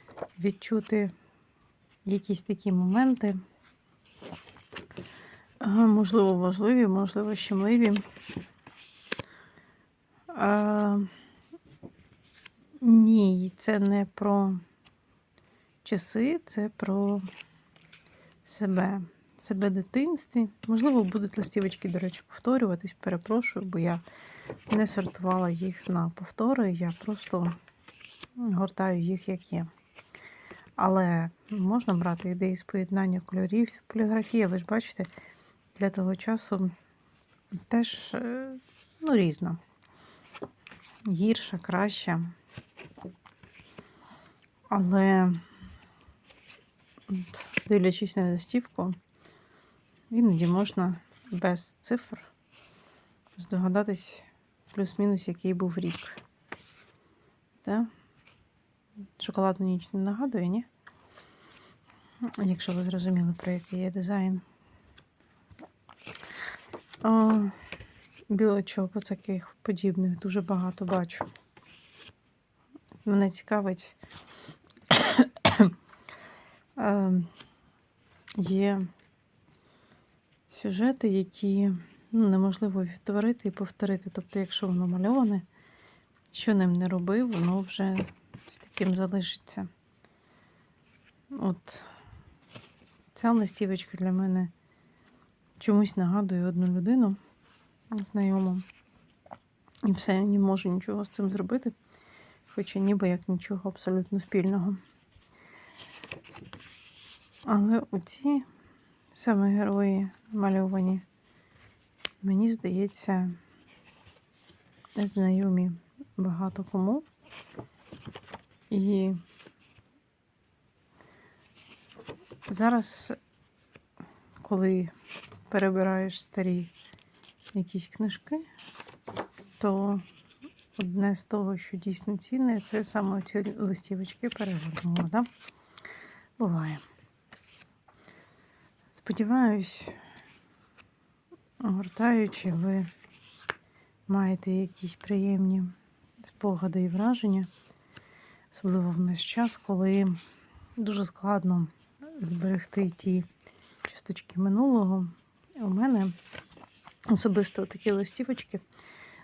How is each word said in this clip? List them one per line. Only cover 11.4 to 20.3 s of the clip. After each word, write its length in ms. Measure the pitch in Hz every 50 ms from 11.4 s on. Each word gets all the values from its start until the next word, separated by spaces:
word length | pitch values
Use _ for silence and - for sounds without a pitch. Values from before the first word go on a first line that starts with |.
| _ _ - - _ - - - - - - - - _ - _ _ _ _ - - - - _ _ _ - 294
ні, 720 | 262 233 226 226 220 220 220 220 202 190 185 180 185 185 -
це 220 | - - - 214 208
не 280 | 202 196 202 202 202 196 -
про 440 | - 196 202 202 202 196 190 190 180 170 - _ _ _ - _ _ _ _ _ _ _ _ _ _ _ _ _ _ _ _ _ _ _
часи, 580 | - 220 185 - - - 220 226 277 330 330 -
це 260 | - - 220 208 220 -
про 460 | - - - 190 196 202 202 202 202 185 185 - - - - _ _ _ _ _ - - _ - - _ _ - - - - - _ _
себе. 560 | - - - 214 190 190 185 185 185 202 196 175 165 - _ _ - - -
Себе 280 | - - 214 190 202 202
в 20 |
дитинстві. 760 | 190 190 180 - - 254 285 330 349 285 - -